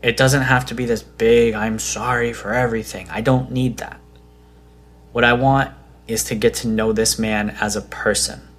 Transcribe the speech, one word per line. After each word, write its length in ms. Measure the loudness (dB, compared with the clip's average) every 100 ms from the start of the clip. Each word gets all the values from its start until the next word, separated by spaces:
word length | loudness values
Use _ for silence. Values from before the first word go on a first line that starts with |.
It 160 | 0 4
doesn't 240 | 4 4
have 240 | 2 0 0
to 100 | -6
be 100 | -2
this 160 | -2
big, 520 | -4 0 4 6 4
"I'm 260 | 2 -4 -4
sorry 540 | -6 -4 -2 0 -2
for 200 | -4 -4
everything." 540 | 0 0 -2 -6 -12 -10
I 120 | -4
don't 300 | 2 2 0
need 260 | -2 -2 -4
that. 220 | -12 -14 -20 -20 -20 _ -20 -20 -20 -20 -20 -20 -6
What 100 | 2
I 100 | 4
want 380 | 4 4 2 0 -6 -20 -20 -8
is 180 | -6 -4
to 100 | 0
get 200 | 0 0
to 120 | -2
know 240 | 0 0
this 260 | 0 0 0
man 380 | -2 -2 -2 -4
as 140 | -4 -4
a 60 |
person 600 | -8 -4 -2 0 -2 -8 -18